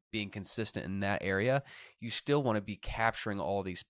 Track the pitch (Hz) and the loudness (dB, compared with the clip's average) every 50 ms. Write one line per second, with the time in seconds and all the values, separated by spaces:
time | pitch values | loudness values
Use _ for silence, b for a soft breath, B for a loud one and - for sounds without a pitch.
0 | _ _ - 110 104 98 - 104 95 - - - 110 - - 104 - 80 95 98 | _ _ -4 -4 -4 -4 -6 -6 -6 -4 -2 -2 -2 -2 -2 -4 -4 -2 -2 0
1 | 101 98 101 - - 95 95 98 104 127 131 139 - B B B B B B B | 2 2 0 0 2 2 2 2 4 4 2 2 0 B B B B B B B
2 | - 117 - - - - 143 147 139 123 107 107 98 107 101 - - - - - | -6 -4 -2 -2 2 2 4 4 4 4 2 2 0 -4 -8 -8 -6 -4 0 2
3 | 113 113 110 - - 110 101 101 78 78 98 98 95 95 90 - - - | 2 2 2 2 -2 -2 -2 0 0 0 0 0 0 -2 -4 -6 -6 -8